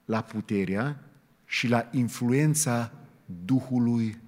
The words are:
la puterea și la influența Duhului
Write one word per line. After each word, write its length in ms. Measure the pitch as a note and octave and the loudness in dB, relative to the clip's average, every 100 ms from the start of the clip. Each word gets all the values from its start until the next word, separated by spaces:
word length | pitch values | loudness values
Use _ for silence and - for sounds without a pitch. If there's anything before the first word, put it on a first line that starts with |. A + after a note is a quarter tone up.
la 160 | - A2 | -4 -4
puterea 840 | - A2 - G2+ F#2 G2 C#3 C#3 - - _ _ | -2 -8 -2 -2 0 -2 -2 -6 -14 -20 _ _
și 220 | - - A#2+ | -8 -2 2
la 200 | A#2 A#2 | 2 2
influența 1000 | C3+ A#2 - A#2+ C3+ D3+ D3 B2+ A#2 A2+ - - - - F2 | 0 0 0 2 4 4 2 2 0 -2 -10 -20 -20 -16 -10
Duhului 720 | F#2 B2+ C3 B2 A#2+ A#2 A2+ G#2 | 0 0 2 0 2 2 0 -4